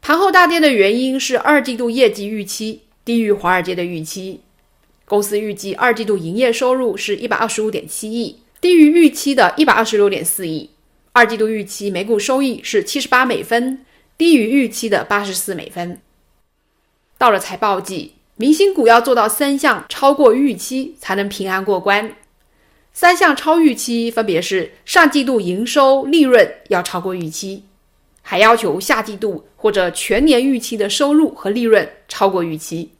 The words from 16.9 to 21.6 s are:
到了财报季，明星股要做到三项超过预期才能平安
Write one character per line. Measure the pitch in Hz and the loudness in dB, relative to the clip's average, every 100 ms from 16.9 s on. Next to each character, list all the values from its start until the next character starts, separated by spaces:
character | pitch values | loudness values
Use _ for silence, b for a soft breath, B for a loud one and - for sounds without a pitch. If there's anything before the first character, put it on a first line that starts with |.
| _ _ _ | _ _ _
到 | 247 | 2
了 | 202 | 2
财 | - 185 | -2 -6
报 | 214 196 | -2 -2
季， | 190 185 - _ _ _ | -6 -10 -12 _ _ _
明 | 240 | 2
星 | 302 392 | 4 4
股 | 381 226 | 4 4
要 | 233 | 4
做 | 240 240 | 4 2
到 | 214 | 2
三 | - 277 277 | 0 -2 0
项 | 190 - - | 0 -2 -6
超 | - 277 | 0 0
过 | 294 269 | 4 4
预 | 233 277 | 4 0
期 | 196 - 262 269 - | -2 -6 -8 -8 -12
才 | - 190 | -6 -4
能 | 202 | -4
平 | 202 190 | -6 -6
安 | 190 | -4